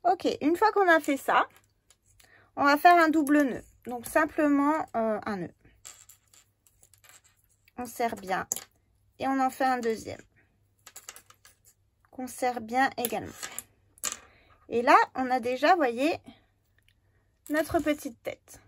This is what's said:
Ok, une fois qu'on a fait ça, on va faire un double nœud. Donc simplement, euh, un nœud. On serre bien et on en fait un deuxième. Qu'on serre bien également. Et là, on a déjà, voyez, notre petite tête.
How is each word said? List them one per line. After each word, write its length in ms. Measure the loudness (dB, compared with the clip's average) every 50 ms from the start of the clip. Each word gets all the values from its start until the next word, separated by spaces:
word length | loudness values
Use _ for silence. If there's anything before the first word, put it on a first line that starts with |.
| 2
Ok, 240 | 0 0 2 0 -4 -4 0
une 120 | 0 -2 2
fois 160 | 2 2 2
qu'on 160 | 4 2 4 4
a 120 | 4 4
fait 160 | 4 0 -4
ça, 320 | -2 0 2 2 2 2 0 _ -20 _ _ _ _ _ _ _ _ _ _ _ _ -20 _ _ _ _ _ _
on 80 | 0 2
va 120 | 2 2
faire 240 | 6 8 8 8 8
un 80 | 6 4
double 340 | 2 2 2 4 4 4
nœud. 220 | 4 2 -2 -8 -12 _ _ _ _
Donc 200 | -12 -12 -12 -12
simplement, 800 | -2 0 0 0 0 0 0 2 2 2 2 2 0 0 -2 -4 -6 -4
euh, 220 | -4 -2 -2 -4 -4 -6
un 120 | -8 -8
nœud. 180 | -8 -10 -12 _ _ _ -20 _ _ _ -20 -20 -20 -20 _ -20 _ _ _ _ -20 _ _ _ _ _ _ _ _ _ _ _ _ _ -20 -20 -20 _ _ _ _ _ _ _ _ _ _ _ -14
On 80 | -14
serre 300 | -14 -4 -4 -4 -4 -4
bien 300 | -8 -6 -6 -4 -4 -4 _ -8 -8 -8 _ _ _ _ _ _ _ _ _ _ _
et 100 | -4 -2
on 120 | 0 0
en 100 | 0 -2
fait 140 | 0 -2 0
un 140 | 0 0 0
deuxième. 420 | -2 -4 -4 -4 -8 -14 -14 -16 -18 _ _ _ _ _ _ _ _ _ _ _ _ -20 _ -20 _ -20 -20 -20 _ _ -20 _ _ -20 _ _ _ _ _ _ _ _ _ _ _ _
Qu'on 160 | -14 -14 -12
serre 340 | -12 -8 -4 -4 -4 -4 -4
bien 300 | -8 -4 0 0 0 0 0
également. 360 | -4 -6 -4 -4 -6 -8 -10 -14 -14 -16 -14 -14 -16 -16 _ _ _ _ _ _ _ -8 -8 -8 -10 -18 -20 _ _ _ _ -20 _ _ -6
Et 140 | -4 -2
là, 140 | 4 4 4 4 4 0 _
on 160 | -6 -2 -2
a 100 | -2 -2
déjà, 340 | -2 -4 -4 0 2 2 4
voyez, 420 | 4 2 -2 0 -2 -2 -2 -2 -4 _ -20 -20 _ _ _ _ _ _ _ _ _ _ _ _ _ _ _ _ _ _ _ _ _ _ -4
notre 300 | -2 -2 -2 0 -2 -2
petite 420 | 0 0 -2 -2 -6 -14 -14 _
tête. 380 | _ -12 -12 _ _ _ -20 -20 _